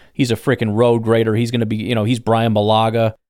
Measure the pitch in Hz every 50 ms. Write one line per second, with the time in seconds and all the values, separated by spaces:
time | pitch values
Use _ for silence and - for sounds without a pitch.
0 | - - _ - 139 120 113 - - - 127 - 117 110 104 110 120 120 120 117
1 | 110 110 113 113 113 110 107 110 120 117 123 117 117 107 110 107 104 98 123 113
2 | 104 110 127 113 - 110 113 113 117 117 107 104 104 104 110 110 113 113 113 113
3 | 113 110 110 - _